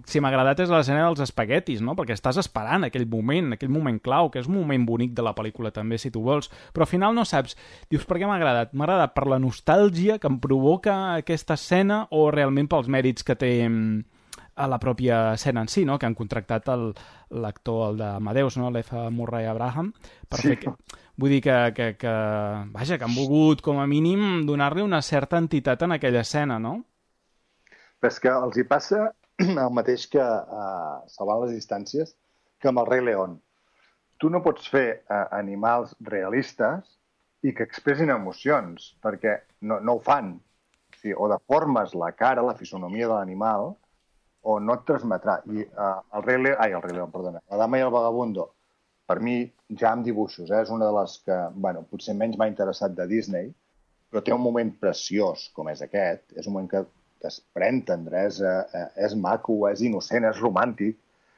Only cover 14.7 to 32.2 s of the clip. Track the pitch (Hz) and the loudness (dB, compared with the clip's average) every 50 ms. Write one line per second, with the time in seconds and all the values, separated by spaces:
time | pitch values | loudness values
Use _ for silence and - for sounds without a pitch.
14.7 | 131 117 - 131 123 - 127 123 117 113 113 110 110 110 - 143 127 117 110 110 | -2 -2 0 -2 -2 0 2 2 4 4 4 2 0 0 0 0 0 0 0 0
15.7 | - 208 190 143 139 143 - 117 113 - 117 98 - 113 98 - 117 110 - - | 2 2 2 2 2 0 0 -2 -2 -2 -4 -6 -4 -6 -4 -2 -4 -2 -2 0
16.7 | 131 123 117 113 104 - - - - - - - - 120 117 107 104 - - - | -2 -2 -2 -4 -6 -8 -14 -20 -20 -20 -20 -12 -8 -8 -6 -6 -8 -8 -6 -4
17.7 | 113 113 113 107 104 107 110 104 101 98 107 104 107 135 139 131 120 131 123 123 | -2 -2 0 -2 -2 -2 -4 -4 -4 -4 -4 -2 0 2 0 0 0 -2 -2 -2
18.7 | 123 120 113 - - 117 117 113 117 117 117 117 117 117 113 110 110 113 120 123 | -2 -4 -4 -6 -8 -6 -6 -4 -4 -4 -4 -4 -4 -4 -4 -4 -4 -2 -4 -4
19.7 | 117 147 165 202 226 _ - - - - - - - 117 - 143 - - - 131 | -4 -4 -6 -6 -8 _ -20 -20 -20 -20 -16 -10 -6 0 2 2 2 2 -2 -8
20.7 | - - _ - - - _ _ _ - 131 139 139 139 120 147 131 123 120 120 | -10 -10 _ -20 -20 -20 _ _ _ 0 2 4 4 4 4 4 4 6 4 4
21.7 | 110 - 120 113 104 - - 120 113 110 110 107 107 107 104 104 104 107 104 104 | 2 0 -2 -4 -4 -4 -4 -2 -2 0 0 0 -2 -2 -2 -2 -4 -6 -8 -10
22.7 | 104 101 120 143 180 151 123 113 120 127 139 135 143 151 156 156 156 143 - 156 | -8 -8 -4 -4 -2 -2 -2 -2 -2 0 0 2 4 6 6 6 6 4 2 -2
23.7 | 147 143 139 139 143 147 156 170 185 196 208 202 185 170 156 147 147 143 143 143 | 0 0 2 2 2 4 4 4 4 2 2 2 0 0 0 0 0 2 2 2
24.7 | 151 175 208 208 185 156 139 - - 143 135 - - 170 165 156 - 147 131 143 | 2 0 0 0 0 0 0 2 0 0 0 2 2 0 2 2 0 0 2 2
25.7 | 127 - 170 175 170 147 139 135 123 120 117 - - 147 147 143 123 110 110 113 | 0 2 2 0 0 0 2 2 2 2 0 0 -2 -2 0 0 -2 -2 -4 -4
26.7 | 151 220 - _ _ _ _ _ _ _ _ _ _ _ _ _ _ _ _ _ | -6 -8 -10 _ _ _ _ _ _ _ _ _ _ _ _ _ _ _ _ _
27.7 | _ - - _ _ - - 120 - - - 127 127 131 127 127 - 123 123 - | _ -20 -20 _ _ 0 0 0 0 2 2 2 2 2 0 0 0 0 0 2
28.7 | 143 147 - - 196 214 214 220 - _ _ _ _ - 190 175 190 147 131 123 | 2 0 2 0 0 0 0 0 -2 _ _ _ _ 0 0 2 2 2 0 0
29.7 | 123 123 120 123 123 120 - - - 143 131 123 113 104 - - - 107 104 95 | 0 0 2 2 0 0 0 0 2 2 2 2 0 -2 -2 -6 -8 -8 -8 -6
30.7 | 95 90 85 78 73 69 - - - - 101 98 107 113 120 123 117 113 - - | -6 -6 -6 -8 -8 -10 -14 -16 -12 -8 -4 -2 -2 -2 -2 -4 -4 -6 -8 -8
31.7 | 110 101 104 - - 143 160 160 _ _ | -8 -8 -8 -6 -6 -6 -6 -6 _ _